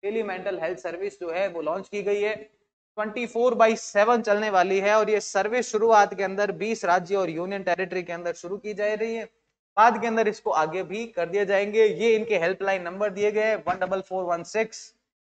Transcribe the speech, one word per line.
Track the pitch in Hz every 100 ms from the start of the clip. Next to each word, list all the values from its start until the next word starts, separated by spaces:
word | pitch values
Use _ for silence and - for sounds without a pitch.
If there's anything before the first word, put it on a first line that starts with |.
टेली | 196 226
मेंटल | 208 185 190 180
हेल्थ | 160 180
सर्विस | 175 170 202 -
जो | 175
है | 170 196
वो | 170
launch | 151 180 190
की | 208
गई | 196 202
है, | 208
ट्वेंटी | 214 - _ _ _ _ - 214 214 233
फ़ोर | 226 247 226
बाई | 226 220
सेवन | - 202 214 240
चलने | 220 208 214
वाली | 196 180 196
है। | 196
और | 214 208
ये | 208
सर्विस | - 202 196 247 233
शुरुआत | 214 226 214 202
के | 190
अंदर | 190 190 208
बीस | 170 208 220 185
राज्य | 180 170 196
और | 180
यूनियन | 160 185 196
territory | 185 175 185 180
के | 175
अंदर | 170 175
शुरू | 165 - 202
की | 208
जा | 196 208
रही | 214 226
है, | 226 208 _ _ _ _ -
बाद | 220 208
के | 226
अंदर | 220 208
इसको | 202 -
आगे | - 156 180
भी | 170 202 226
कर | 180 165
दिए | 190 196
जाएंगे। | 196 202 214 214
ये | 175 226 220
इनके | 220 202
helpline | 165 185 196 190
number | 175 190 208
दिए | 190 208
गए | 208
हैं, | 214 208
वन | - 180
डबल | 185 190
फ़ोर | 185 185 180
वन | 170
सिक्स | 170 214 226 - - _ _ _